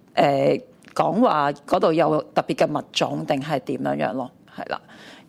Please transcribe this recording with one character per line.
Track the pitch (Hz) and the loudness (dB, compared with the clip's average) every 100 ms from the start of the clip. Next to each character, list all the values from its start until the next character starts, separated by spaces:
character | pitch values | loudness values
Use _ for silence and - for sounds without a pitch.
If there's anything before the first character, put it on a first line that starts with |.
| _ | _
誒， | - 147 139 143 143 - - - | 0 2 4 2 0 -4 -20 -12
講 | - 156 175 | -2 0 2
話 | 247 151 143 | 2 4 0
嗰 | 143 - 185 | -2 -2 2
度 | 190 | 2
有 | 160 156 156 - | 4 2 2 0
特 | - - | -4 -2
別 | |
嘅 | - 160 147 | 0 0 0
物 | - | -6
種 | - 131 147 160 | -4 -2 -4 -4
定 | 143 | -4
係 | 151 143 | -2 -6
點 | - 131 | -4 -6
樣 | - 143 | -4 -2
樣 | 143 | -4
咯， | 127 127 _ - - | -4 -10 _ -20 -14
係 | - | -10
啦。 | - - - - - | -10 -12 -20 -20 -20